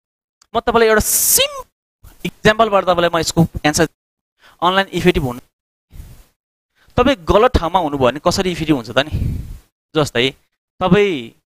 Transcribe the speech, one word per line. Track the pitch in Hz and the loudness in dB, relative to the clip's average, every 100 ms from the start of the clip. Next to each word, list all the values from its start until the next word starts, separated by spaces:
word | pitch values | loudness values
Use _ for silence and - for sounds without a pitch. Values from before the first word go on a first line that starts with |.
| _ _ _ _ _ | _ _ _ _ _
म | 226 | -4
तपाईँलाई | 240 226 220 | 0 2 4
एउटा | 214 | 2
सिम-, | - - - 453 571 554 - _ _ _ - - - | 0 -2 0 0 0 -6 -18 _ _ _ -20 -12 -12
इक्जाम्पलबाट | - 208 214 220 196 | -2 0 2 2 2
तपाईँलाई | 180 175 170 | 2 2 2
म | 170 | 0
यसको | 156 - 165 - | -2 0 0 0
answer, | 151 151 160 - _ _ _ _ _ _ | -2 0 -2 -2 _ _ _ _ _ _
अनलाइन | 175 190 196 | 0 0 -2
इफेक्टिभ | 175 180 170 | 0 0 0
हुनु, | 127 120 - _ _ _ _ - - - _ _ _ _ _ _ _ | -4 -8 -16 _ _ _ _ -20 -20 -20 _ _ _ _ _ _ _
तपाईँ | - 254 226 | 0 0 0
गलत | 160 185 254 - | 0 2 4 2
ठाउँमा | 165 185 | 0 -2
हुनुभयो | 156 143 | -2 0
भने | 123 143 | 0 0
कसरी | 175 185 185 | -2 -2 -4
इफेक्टिभ | 156 156 139 | -4 -2 -2
हुन्छ | 113 | 0
त | 117 147 | -2 -2
नि? | - - - - - _ _ _ 160 | -4 -4 -6 -10 -16 _ _ _ -2
जस्तै | 139 117 131 - _ _ _ _ | -2 0 -2 -4 _ _ _ _
तपाईँ | 185 202 202 147 113 - _ | 2 2 2 -2 -8 -18 _